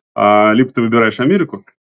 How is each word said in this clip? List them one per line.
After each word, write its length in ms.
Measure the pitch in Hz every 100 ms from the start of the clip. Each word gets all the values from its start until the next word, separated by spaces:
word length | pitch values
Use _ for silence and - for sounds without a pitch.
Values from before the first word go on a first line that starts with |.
| _ -
а, 360 | 104 104 107
либо 160 | 113 131
ты 100 | 123
выбираешь 380 | 113 117 110 110
Америку, 440 | 135 202 - 98 - _